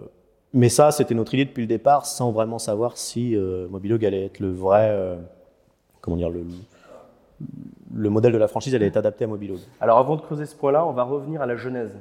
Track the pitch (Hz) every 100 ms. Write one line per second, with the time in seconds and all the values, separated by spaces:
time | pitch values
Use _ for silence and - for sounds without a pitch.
0 | 95 _ _ _ _ 131 120 120 147 147
1 | 135 117 110 131 139 131 113 113 139 143
2 | - - 123 110 110 117 - 104 120 -
3 | - 117 120 110 95 92 90 95 98 113
4 | 107 95 98 - 98 92 95 104 110 104
5 | 92 87 87 - _ _ _ _ _ _
6 | - 85 85 87 85 90 98 _ - -
7 | - _ _ - 151 - - - - 120
8 | 104 107 120 113 107 - 139 127 101 107
9 | 107 104 117 107 101 92 - - 110 117
10 | 131 156 - 147 147 - 139 143 170 123
11 | 123 143 139 156 127 120 123 127 110 98